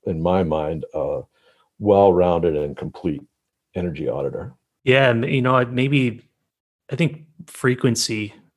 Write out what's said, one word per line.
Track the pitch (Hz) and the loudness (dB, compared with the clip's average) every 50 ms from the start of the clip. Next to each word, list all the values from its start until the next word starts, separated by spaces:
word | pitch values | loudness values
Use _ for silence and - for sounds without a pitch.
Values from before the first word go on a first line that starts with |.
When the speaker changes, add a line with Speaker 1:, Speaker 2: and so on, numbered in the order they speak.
| _ | _
Speaker 1:
in | - 92 80 82 | -6 -6 -2 0
my | 87 90 95 92 | 0 2 2 2
mind, | 80 76 78 78 76 82 78 69 - - | 0 0 -2 -2 -4 -6 -6 -10 -8 -6
a | 78 71 71 73 67 - _ _ _ _ _ _ _ _ _ _ _ | -6 -4 -4 -4 -6 -8 _ _ _ _ _ _ _ _ _ _ _
well-rounded | 107 101 101 98 101 98 90 87 90 90 87 85 82 87 78 | 2 4 6 8 8 6 6 6 4 4 2 2 0 0 0
and | 76 73 73 69 | 0 -4 -4 -6
complete | - - 80 - - - 180 - 71 - _ _ _ _ _ _ _ _ _ _ | -8 -10 -10 -10 -6 -6 -4 -4 -4 -8 _ _ _ _ _ _ _ _ _ _
energy | 90 87 87 78 73 76 71 | -6 -6 -6 -6 -6 -6 -6
auditor. | 67 69 71 69 67 - - 131 - _ _ _ _ _ _ | -4 -4 -6 -6 -6 -8 -12 -12 -16 _ _ _ _ _ _
Speaker 2:
Yeah, | 131 127 135 139 127 | 2 2 4 4 2
and, | 120 117 113 | 2 0 -2
you | - 151 135 123 | -2 -2 0 0
know, | 127 131 127 123 | 2 2 2 0
maybe, | 120 127 123 127 135 143 143 131 120 107 117 - _ _ _ _ _ _ _ _ _ _ _ _ _ | 0 -2 -2 -2 0 2 0 0 0 -4 -6 -18 _ _ _ _ _ _ _ _ _ _ _ _ _
I | 139 | -4
think | 135 170 156 156 - - _ _ _ - | -2 -2 -2 -2 -6 -20 _ _ _ -20
frequency | - - - - 131 123 123 - 131 117 110 - - 113 107 107 104 - - _ _ _ | -20 -16 -2 0 0 0 2 2 0 0 0 -2 -4 -4 -6 -6 -8 -10 -16 _ _ _